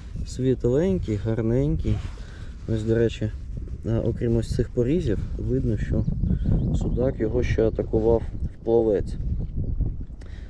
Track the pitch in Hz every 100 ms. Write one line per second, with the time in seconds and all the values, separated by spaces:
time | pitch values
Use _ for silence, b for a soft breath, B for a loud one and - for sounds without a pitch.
0 | B - - - 131 120 120 135 185 185
1 | - 104 110 113 113 123 147 156 110 -
2 | B B B B B B - 110 110 113
3 | 113 - 107 - - - - - - 113
4 | - - 120 113 110 - 110 123 120 170
5 | 139 90 - - 107 131 123 104 - 110
6 | 110 - B B B B B - - 120
7 | 131 - 110 123 117 - 110 107 - 113
8 | 110 113 - - - - 113 117 110 95
9 | - - - - - - - - - -
10 | - - B B B